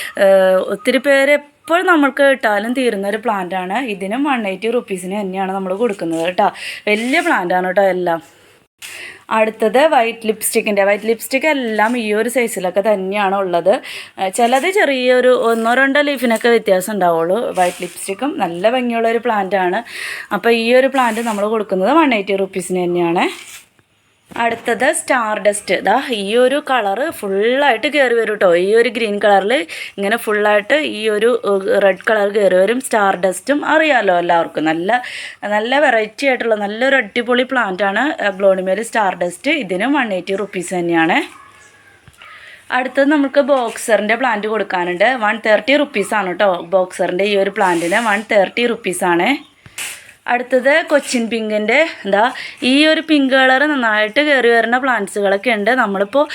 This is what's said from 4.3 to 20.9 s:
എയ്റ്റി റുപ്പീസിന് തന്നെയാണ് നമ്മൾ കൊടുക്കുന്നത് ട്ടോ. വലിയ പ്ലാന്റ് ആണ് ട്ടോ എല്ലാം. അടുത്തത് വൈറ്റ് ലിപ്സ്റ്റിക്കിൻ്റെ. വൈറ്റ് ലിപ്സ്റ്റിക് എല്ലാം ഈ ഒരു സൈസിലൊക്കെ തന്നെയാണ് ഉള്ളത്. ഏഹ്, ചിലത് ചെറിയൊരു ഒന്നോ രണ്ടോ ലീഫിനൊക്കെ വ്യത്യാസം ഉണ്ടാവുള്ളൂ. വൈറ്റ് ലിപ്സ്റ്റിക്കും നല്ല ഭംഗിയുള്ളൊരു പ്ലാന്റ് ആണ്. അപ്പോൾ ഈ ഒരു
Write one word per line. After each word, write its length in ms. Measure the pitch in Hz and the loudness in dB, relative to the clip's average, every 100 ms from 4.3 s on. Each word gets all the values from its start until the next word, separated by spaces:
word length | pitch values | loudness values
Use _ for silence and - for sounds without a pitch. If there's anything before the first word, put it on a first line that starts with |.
| 254 202 | -2 -4
എയ്റ്റി 240 | 185 220 | -4 -4
റുപ്പീസിന് 480 | 240 233 185 180 208 | -4 -4 -8 -6 -6
തന്നെയാണ് 340 | 190 185 190 | -6 -4 -4
നമ്മൾ 220 | 190 185 196 | -4 -4 -2
കൊടുക്കുന്നത് 540 | 240 196 165 165 170 | -2 -4 -6 -4 -2
ട്ടോ. 180 | 185 196 - - - | 0 0 -2 -12 -8
വലിയ 360 | 208 214 240 320 | -2 -2 0 0
പ്ലാന്റ് 360 | 339 233 175 180 | 2 0 0 0
ആണ് 140 | 185 | 0
ട്ടോ 140 | 196 196 | 2 2
എല്ലാം. 340 | 180 175 165 - _ _ _ _ _ - - - - - | 2 -2 -4 -6 _ _ _ _ _ -18 -16 -18 -16 -4
അടുത്തത് 500 | 220 220 220 220 247 311 | 0 0 0 0 4 4
വൈറ്റ് 400 | 277 226 226 214 | 4 0 -2 -4
ലിപ്സ്റ്റിക്കിൻ്റെ. 560 | 214 - 226 208 202 | -4 -2 -2 0 2
വൈറ്റ് 240 | 196 208 214 | 2 0 0
ലിപ്സ്റ്റിക് 380 | 226 - 262 311 | -4 -2 -2 0
എല്ലാം 460 | 277 233 214 214 247 | -2 -2 0 0 0
ഈ 100 | 214 | -2
ഒരു 180 | 208 233 | -2 0
സൈസിലൊക്കെ 520 | 254 233 - 180 202 | -2 -2 -2 -4 0
തന്നെയാണ് 540 | 214 202 190 208 190 202 | 0 0 -2 -2 0 0
ഉള്ളത്. 360 | 185 170 175 262 - - - | -2 0 2 0 -2 -16 -14
ഏഹ്, 160 | - 190 | -6 -4
ചിലത് 360 | 190 233 262 339 | 0 2 2 2
ചെറിയൊരു 640 | 392 302 262 247 254 247 247 | 2 2 2 2 4 4 4
ഒന്നോ 280 | 226 226 226 | 2 0 2
രണ്ടോ 280 | 247 277 285 | 2 2 2
ലീഫിനൊക്കെ 480 | 285 277 247 220 240 | 0 0 0 2 2
വ്യത്യാസം 420 | 233 - 185 180 | 2 2 0 0
ഉണ്ടാവുള്ളൂ. 460 | 208 180 165 165 208 247 | 0 2 2 2 0 -2
വൈറ്റ് 280 | 175 180 - | 0 0 -2
ലിപ്സ്റ്റിക്കും 500 | 175 - - 196 277 330 | -10 -10 -10 -6 -6 -4
നല്ല 320 | 180 170 214 | -6 -2 0
ഭംഗിയുള്ളൊരു 520 | 254 240 233 226 233 | 0 -2 -2 0 0
പ്ലാന്റ് 360 | 240 208 190 196 | -2 -2 0 0
ആണ്. 220 | 180 202 - - - - - | 0 -2 -6 -10 -10 -12 -6
അപ്പോൾ 200 | 196 233 233 | -2 2 2
ഈ 120 | 226 | 4
ഒരു 160 | 254 269 | 4 4